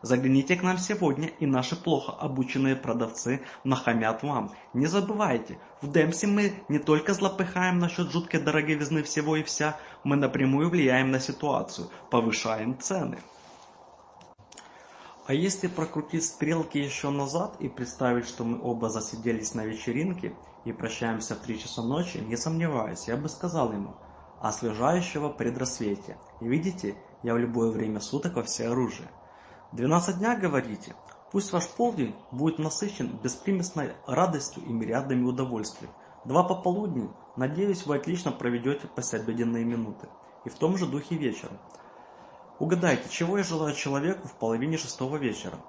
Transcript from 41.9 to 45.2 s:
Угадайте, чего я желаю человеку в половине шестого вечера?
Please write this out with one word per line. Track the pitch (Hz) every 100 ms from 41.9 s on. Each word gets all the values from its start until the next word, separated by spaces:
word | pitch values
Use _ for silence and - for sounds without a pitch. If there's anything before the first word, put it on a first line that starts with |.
| - - - - - - -
Угадайте, | 165 175 175 127 -
чего | - 170 202
я |
желаю | 180 160 151
человеку | 139 143 139 156 190 135
в |
половине | - 113 113 143 160
шестого | 131 - 131
вечера? | 147